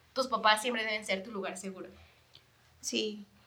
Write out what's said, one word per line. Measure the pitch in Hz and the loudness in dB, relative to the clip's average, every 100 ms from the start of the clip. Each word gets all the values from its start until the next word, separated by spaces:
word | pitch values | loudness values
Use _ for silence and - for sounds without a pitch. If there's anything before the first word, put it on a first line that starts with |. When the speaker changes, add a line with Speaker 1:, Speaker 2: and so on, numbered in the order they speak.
| _ | _
Speaker 1:
tus | - 262 | -2 0
papás | 220 214 214 | 4 6 6
siempre | 247 233 220 | 4 0 0
deben | 214 | -2
ser | 208 190 | 0 -2
tu | 214 | -2
lugar | 208 190 185 | -6 -6 -6
seguro. | 196 180 175 - - - - - _ _ - - | -8 -10 -12 -16 -20 -20 -20 -20 _ _ -20 -12
Speaker 2:
Sí, | - 233 214 107 - - | -4 0 0 -4 -12 -20